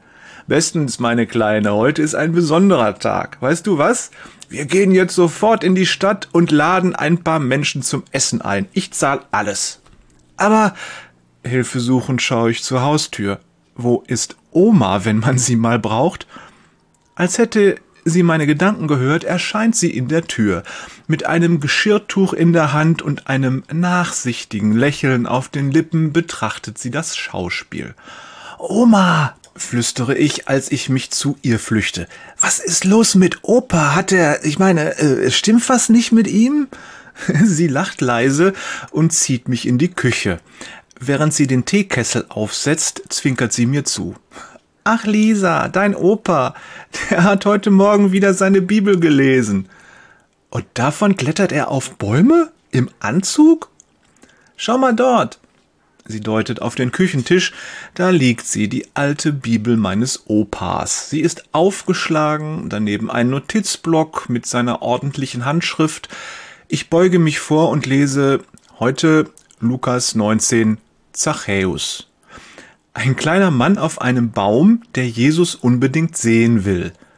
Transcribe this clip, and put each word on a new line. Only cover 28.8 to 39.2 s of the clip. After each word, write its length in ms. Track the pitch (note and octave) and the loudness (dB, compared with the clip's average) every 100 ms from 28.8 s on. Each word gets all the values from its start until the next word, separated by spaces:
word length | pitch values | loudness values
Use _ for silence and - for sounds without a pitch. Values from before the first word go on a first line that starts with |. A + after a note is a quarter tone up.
| A#3+ G#3 F3+ D#3+ C#3 - - - | 6 6 4 2 -2 -6 -20 -14
flüstere 600 | - A#2+ A#2 - A#2+ C#3 | -6 -4 -2 -2 -2 0
ich, 320 | D3 - - | 0 -2 -4
als 220 | C3+ - | -4 -2
ich 180 | C#3 - | -4 -2
mich 240 | C3 - | -4 -4
zu 260 | - C#3+ C#3+ | -6 -4 -4
ihr 160 | C3 A2 | -2 -2
flüchte. 500 | - A2 - - E2+ - - - | 0 -2 -2 -6 -10 -16 -10 -4
„Was 200 | - - | -2 -2
ist 260 | - E3+ | -4 -2
los 300 | F#3 A3 A3+ | 2 4 4
mit 240 | F#3 F#3 - | 4 4 0
Opa? 520 | - A#3+ B3 E3+ D3 | 0 0 2 0 2
Hat 160 | D#3+ F#3+ | 0 2
er, 320 | F#3 D#3 D3 | 2 2 0
ich 140 | D#3 D3+ | -2 0
meine, 400 | F#3+ E3 D#3 - | 2 2 0 0
äh, 320 | D3+ B2+ - | 0 2 0
stimmt 380 | - - A#3 A#3 | 0 2 2 4
was 200 | B3 - | 2 4
nicht 220 | A#3 A#3 | 2 4
mit 160 | A3+ F#3+ | 2 4
ihm?“ 400 | G3+ B3 D4 C4+ - - - - | 2 2 2 -2 -8 -20 -20 -20
<laughs> 300 | - - F3 | -8 -2 2
Sie 240 | G#3+ D#3 E3+ | 2 2 0
lacht 320 | C3 F#3+ - | 0 -4 -2
leise 540 | B2+ A#2 C3 C#3+ F#3 F#3+ - - - | -2 2 2 2 2 0 -8 -12 -6
und 220 | - E3 | 0 0
zieht 360 | - | 2